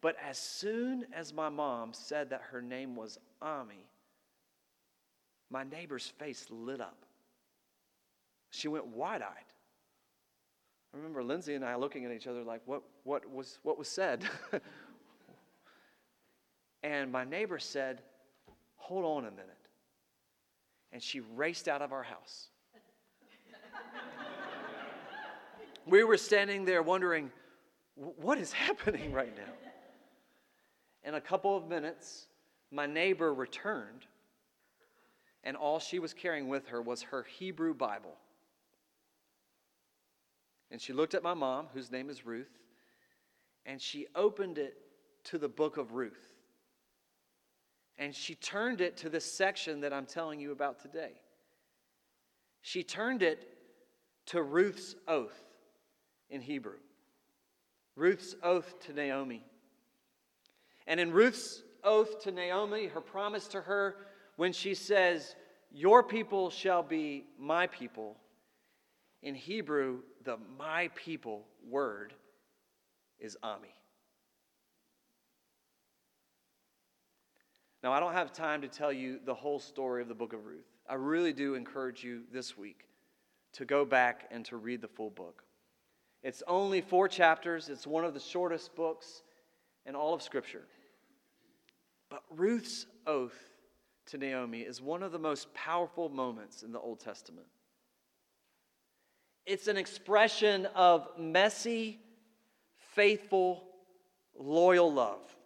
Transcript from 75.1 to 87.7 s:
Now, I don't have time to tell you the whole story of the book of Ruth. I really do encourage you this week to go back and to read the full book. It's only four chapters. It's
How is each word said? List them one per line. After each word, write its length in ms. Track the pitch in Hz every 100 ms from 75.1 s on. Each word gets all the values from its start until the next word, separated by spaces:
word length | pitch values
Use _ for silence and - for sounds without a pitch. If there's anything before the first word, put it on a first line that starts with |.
| _ _ _ _ _ _ _ _ _ _ _ _ _ _ _ _ _ _ _ _ _ _ _ _ _ _ _
Now, 100 | 127
I 80 | 139
don't 140 | 175
have 180 | 170 156
time 300 | - 160 151
to 60 | 139
tell 260 | - 147
you 240 | 135 131 131 131
the 80 |
whole 260 | 120 147 143
story 440 | - - 131 123
of 40 | 120
the 60 |
book 200 | 110 117
of 120 | 113 107
Ruth. 240 | 80 - _ -
I 60 |
really 400 | 135 135 165 175
do 220 | 139 139 131
encourage 480 | 120 139 127 117
you 240 | 123 120 120
this 240 | 127 120 -
week 320 | 101 90 - _ _ _ _ _ _
to 120 | - 123
go 200 | 143 139
back 420 | 127 123 117 -
and 160 | 117 110
to 120 | 120
read 240 | 110 123
the 60 | 107
full 220 | - 110
book. 340 | 98 87 - _ _ _ _ _ _ _ _
It's 220 | 135 - -
only 340 | 180 202 190
four 260 | 185 180 190
chapters. 640 | 190 170 160 170 165
It's 180 | 151